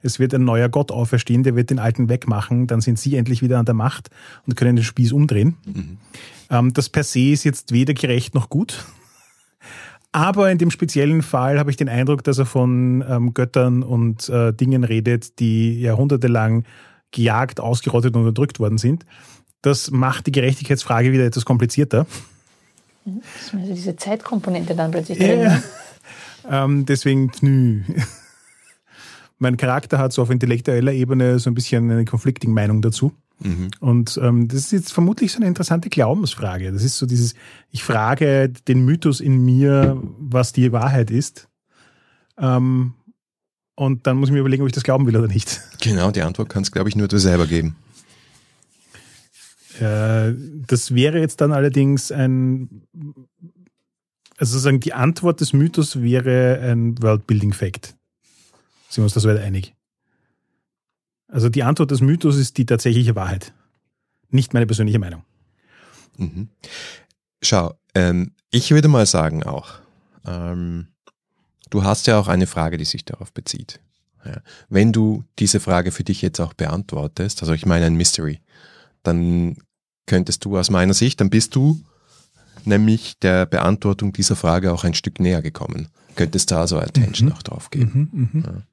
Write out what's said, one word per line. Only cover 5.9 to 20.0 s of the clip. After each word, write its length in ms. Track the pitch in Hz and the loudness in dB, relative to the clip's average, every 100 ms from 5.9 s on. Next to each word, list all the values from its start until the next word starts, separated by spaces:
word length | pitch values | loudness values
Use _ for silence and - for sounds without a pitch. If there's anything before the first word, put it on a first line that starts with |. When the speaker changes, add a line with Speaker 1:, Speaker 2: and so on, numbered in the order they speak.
| 95 _ - - - - | -16 _ -20 -20 -20 -2
Speaker 1:
Ähm, 220 | 123 123 | 2 2
das 160 | 127 127 | 0 -2
per 160 | - | -2
se 260 | 143 127 131 | -2 0 2
ist 120 | 147 | 2
jetzt 280 | 151 135 - | 0 -2 -2
weder 200 | 120 135 | 0 0
gerecht 400 | 139 139 123 - | 0 0 -2 0
noch 140 | 131 113 | -4 -2
gut. 360 | 147 226 - - - _ _ _ _ _ _ - - - - _ | -2 -4 -8 -16 -20 _ _ _ _ _ _ -20 -20 -20 -20 _
Aber 400 | 151 175 196 196 | -2 0 2 2
in 60 | 175 | 4
dem 140 | 170 | 2
speziellen 500 | - 165 143 143 160 | 0 -2 0 2 2
Fall 360 | 151 135 131 143 | 0 -2 0 0
habe 120 | 143 | 0
ich 60 | 135 | -2
den 140 | 139 | -2
Eindruck, 340 | 120 131 147 | 0 0 0
dass 140 | 147 131 | 0 0
er 80 | 127 | 0
von, 580 | 135 123 123 127 127 131 | 0 2 2 2 0 0
ähm, 280 | 123 120 | 0 0
Göttern 480 | 120 123 131 127 123 | 0 0 2 2 0
und, 460 | 123 120 117 110 - | 0 0 0 -2 -2
äh, 220 | 123 117 | 0 0
Dingen 280 | 113 127 131 | 2 0 2
redet, 540 | 123 110 110 120 - - | 2 0 0 -2 -4 -4
die 420 | 117 110 113 117 | 0 2 0 0
jahrhundertelang 840 | 120 110 139 139 123 117 110 113 117 - - _ _ | 0 0 2 2 2 2 2 0 -2 -14 -20 _ _
gejagt, 480 | - 117 110 131 - | -2 0 2 -2 -4
ausgerottet 540 | 117 120 - 120 120 117 | -4 -2 0 0 2 2
und 60 | |
unterdrückt 360 | 113 110 147 - | 2 2 -2 -2
worden 200 | 107 107 | -2 0
sind. 280 | 120 165 - - - - _ _ | 0 -2 -6 -20 -20 -20 _ _
Das 280 | 143 143 - | -2 -2 -2
macht 340 | 135 | -2